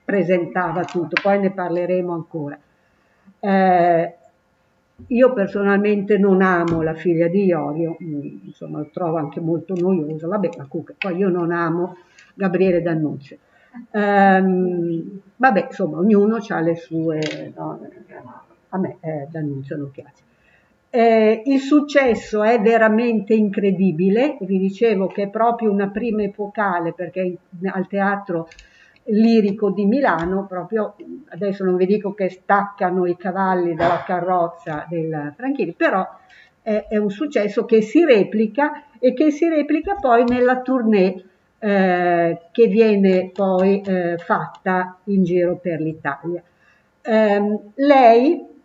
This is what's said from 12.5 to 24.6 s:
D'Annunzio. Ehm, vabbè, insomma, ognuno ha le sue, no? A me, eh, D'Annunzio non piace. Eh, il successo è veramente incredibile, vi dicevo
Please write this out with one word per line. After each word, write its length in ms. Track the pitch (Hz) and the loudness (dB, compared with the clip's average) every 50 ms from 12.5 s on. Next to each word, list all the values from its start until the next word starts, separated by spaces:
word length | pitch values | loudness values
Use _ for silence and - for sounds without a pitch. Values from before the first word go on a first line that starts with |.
| 175 175 190 190 175 170 | 0 0 2 2 2 0
D'Annunzio. 560 | 165 170 165 160 151 143 147 135 - - - - _ _ _ _ _ _ - 240 - - | 0 -2 -2 -2 -2 -4 -6 -8 -14 -18 -20 -20 _ _ _ _ _ _ -20 -20 -14 -6
Ehm, 1300 | - 208 208 202 202 196 196 196 190 190 190 190 185 185 185 180 180 175 170 170 165 165 165 196 202 190 - _ _ | -4 -2 0 2 4 6 6 6 6 6 4 2 2 2 0 0 -2 -2 -4 -4 -4 -6 -8 -10 -14 -18 -20 _ _
vabbè, 300 | - 247 262 214 180 165 - | 0 2 2 4 2 0 -2
insomma, 300 | - - 196 156 156 160 | -4 -6 -6 -4 -2 0
ognuno 400 | 180 220 214 202 202 214 226 226 208 - | 2 4 4 4 4 2 0 -2 -4 -6
ha 120 | 170 165 | -4 -2
le 140 | 165 170 165 | 0 -2 -2
sue, 800 | 165 - - 165 165 160 165 156 156 156 151 147 151 151 151 - | -4 -6 -8 -6 -4 -4 -2 -2 -4 -4 -6 -8 -10 -12 -14 -14
no? 260 | 160 156 156 156 156 - - - - - - - - - 117 - - - _ _ _ _ _ | -12 -12 -12 -12 -14 -16 -18 -20 -20 -20 -20 -20 -20 -20 -20 -20 -20 -20 _ _ _ _ _
A 80 | - 190 | -6 -6
me, 180 | 185 135 - - | -6 -6 -8 -10
eh, 280 | - 160 160 147 139 160 | -10 -10 -8 -8 -10 -10
D'Annunzio 460 | 165 160 156 143 139 135 135 - 165 | -10 -8 -6 -6 -6 -8 -10 -10 -10
non 140 | 151 139 139 | -10 -10 -12
piace. 320 | - - - - _ _ _ _ _ _ _ _ _ _ _ _ _ _ _ _ | -14 -16 -20 -20 _ _ _ _ _ _ _ _ _ _ _ _ _ _ _ _
Eh, 520 | - 247 226 233 226 220 220 214 220 220 - | 0 2 4 4 4 6 4 4 2 2 0
il 140 | 277 277 269 | 0 0 0
successo 800 | 269 269 302 294 285 - - 285 269 247 214 202 - - 214 208 | 2 2 2 2 2 2 2 2 2 2 2 -2 -4 -4 -2 0
è 180 | 208 220 240 233 | 2 2 2 2
veramente 720 | 196 226 233 226 220 220 214 220 247 240 226 208 196 - | 4 4 4 4 4 4 2 2 0 0 0 -2 0 0
incredibile, 1040 | 220 220 214 202 196 190 196 196 190 170 196 185 156 156 185 196 196 233 269 294 269 - | 2 2 2 0 0 0 0 0 0 2 2 0 2 2 0 2 2 2 0 0 -2 -4
vi 180 | 190 180 196 | -6 -4 -2
dicevo 480 | 185 | 0